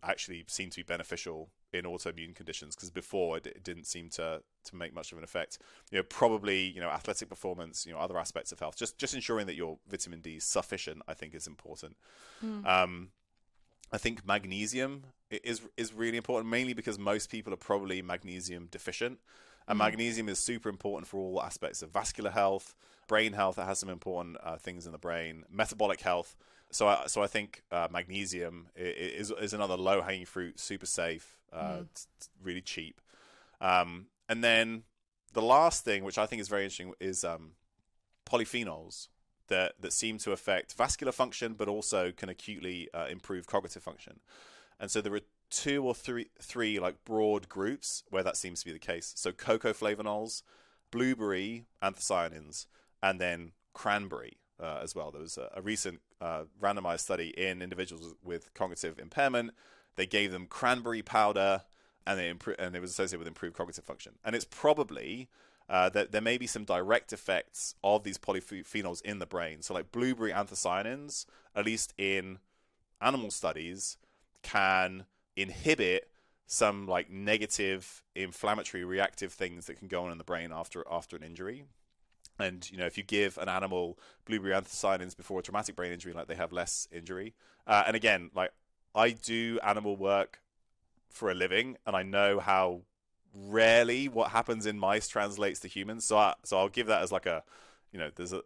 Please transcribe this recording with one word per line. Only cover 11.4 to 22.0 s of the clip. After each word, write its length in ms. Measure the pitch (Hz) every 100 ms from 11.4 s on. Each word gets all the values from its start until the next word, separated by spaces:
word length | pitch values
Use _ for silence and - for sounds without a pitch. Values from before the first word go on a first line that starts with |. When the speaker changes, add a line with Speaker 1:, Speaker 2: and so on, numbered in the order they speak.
| 82
Speaker 1:
important. 500 | 73 - 76 76 - _ - - - 220
Speaker 2:
Mm. 200 | 214 196
Speaker 1:
Um, 440 | 92 90 87 90 _ _ _ _ _ _ _ -
I 60 | 107
think 280 | 117 113 95
magnesium 800 | 101 98 95 107 123 131 139 135 _ _
i-, 80 | -
is, 180 | 120 113 113 -
is 160 | 113
really 220 | 110 117 117
important, 320 | 117 120 113
mainly 240 | 117 127
because 260 | 117 110 101
most 300 | 101 104 -
people 200 | 110 107
are 40 | 92
probably 440 | - 101 98 92
magnesium 640 | 90 90 95 92 90 87 85
deficient. 480 | - - - 123 127 _ - - - -
And 80 | 104
Speaker 2:
Mm. 40 |
Speaker 1:
magnesium 460 | 107 107 117 113 107
is 100 | 95
super 300 | - 120 113
important 380 | 98 101 101 87
for 120 | 98
all 220 | 95 92
aspects 400 | - - 80 -
of 60 | 80
vascular 400 | 98